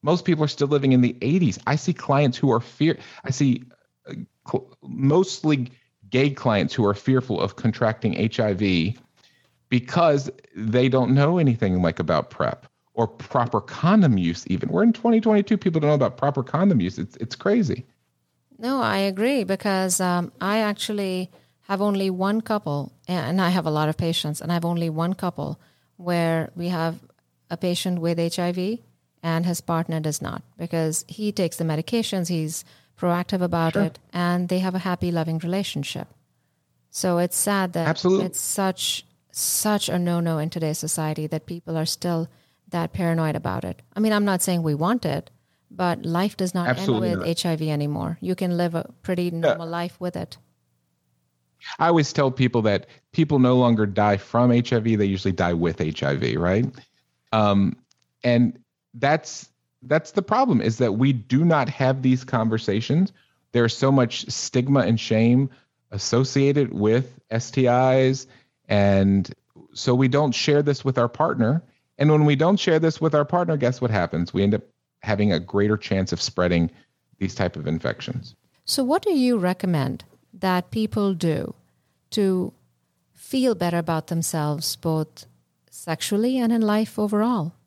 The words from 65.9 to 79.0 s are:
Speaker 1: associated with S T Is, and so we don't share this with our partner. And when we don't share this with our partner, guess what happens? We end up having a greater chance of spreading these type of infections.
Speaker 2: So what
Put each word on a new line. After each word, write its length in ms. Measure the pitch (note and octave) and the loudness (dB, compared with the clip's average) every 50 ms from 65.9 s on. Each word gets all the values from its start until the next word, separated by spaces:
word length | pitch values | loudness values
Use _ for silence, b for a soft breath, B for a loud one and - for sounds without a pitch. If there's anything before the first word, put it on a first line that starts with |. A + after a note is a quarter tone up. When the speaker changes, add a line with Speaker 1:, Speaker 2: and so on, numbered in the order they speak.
Speaker 1:
associated 840 | - G2 - - - A#2 C3+ C3 - C#3 C#3 C#3 C#3 C#3+ C#3 - - | -10 -8 -4 0 0 0 0 0 0 2 2 2 2 2 0 0 0
with 460 | - G2+ G#2+ A2 B2 C3 - - - _ _ | 0 2 2 2 2 0 -2 -10 -20 _ _
S 220 | A2 A2+ A#2 - | -6 -6 -6 -4
T 160 | - C3+ C3 B2 | -2 2 2 4
Is, 580 | A#2+ B2 B2+ C3 B2+ C3 C3 C3 C3 C3+ - b b b b b b b _ _ | 4 4 4 4 4 4 4 2 0 -2 -6 b b b b b b b _ _
and 640 | G#2 G#2 G2+ G2+ G2 G2 G2 G2 G2 G2 F2+ - - _ _ _ _ - - _ _ | 2 4 4 4 4 4 4 4 4 2 2 -2 -8 _ _ _ _ -20 -20 _ _
so 200 | - - - B2 | -4 0 2 4
we 140 | B2+ C3+ C3 | 4 4 4
don't 260 | B2 C#3 D#3 C#3+ A#2+ | 4 2 2 0 0
share 300 | - - - D3 D3 D3 | -2 0 2 2 4 4
this 200 | D3 C#3 - - | 2 -2 -2 -2
with 140 | C#3 B2+ - | -2 0 2
our 100 | A#2+ A#2 | 0 0
partner. 520 | - - D3+ E3 - C3 A#2 G#2+ C#3 E3 - b b b b b _ - | 0 -2 -2 0 2 0 2 2 2 0 -2 b b b b b _ 2
And 100 | C#3 D3+ | 4 4
when 160 | D#3 D3+ D3+ | 6 6 6
we 100 | D3 C#3+ | 4 4
don't 220 | C3+ D#3 E3+ G3+ G3 | 4 4 2 2 2
share 220 | - - D#3+ D#3+ | 2 2 2 4
this 200 | D#3+ D#3+ D#3 - | 4 2 0 0
with 140 | D#3 D#3+ D3 | -2 2 2
our 120 | D3+ D3 | 2 0
partner, 320 | C#3+ - F3 F3+ E3+ D#3+ C#3+ | 2 0 -2 0 0 0 0
guess 220 | C3 A#2+ B2+ - | 2 0 0 0
what 120 | B2+ A#2+ | -2 0
happens? 420 | G#2+ G2+ F2 E2+ - E2+ F2 E2+ - | 0 0 0 0 0 -2 -2 -2 0
We 80 | F2+ | 2
end 140 | G2 G2+ G#2 | 2 2 2
up 80 | G#2+ - _ _ _ _ _ _ _ | 0 -2 _ _ _ _ _ _ _
having 300 | - G#2+ G#2+ G2 G#2 G#2 | -4 -2 0 2 2 2
a 80 | F#2 D2+ | 2 0
greater 380 | F2+ - - G2+ G2+ G#2 G#2+ G#2 | -2 -2 0 0 2 2 0 -2
chance 340 | - - G2+ F#2+ F#2+ G2 | -2 -2 -2 -2 0 -2
of 100 | - E2+ | -4 -4
spreading 500 | - - - - F2+ F2 F2 E2+ E2+ D#2+ b b b b b b b _ _ _ | -6 -6 -2 0 2 2 4 2 2 0 b b b b b b b _ _ _
these 160 | G2 F#2 - | -6 -6 -4
type 200 | - G2 F2 - - | -4 -4 -4 -4 -6
of 100 | D2+ - | -6 -4
infections. 640 | D#2+ E2 - B1 A1 - - - - B2+ - - - _ _ _ _ _ _ | -4 -4 -4 -6 -6 -6 -10 -10 -10 -10 -10 -12 -20 _ _ _ _ _ _
Speaker 2:
So 180 | - - - C4+ | -6 -2 -2 0
what 200 | B3 D4 F#4+ | 0 0 -2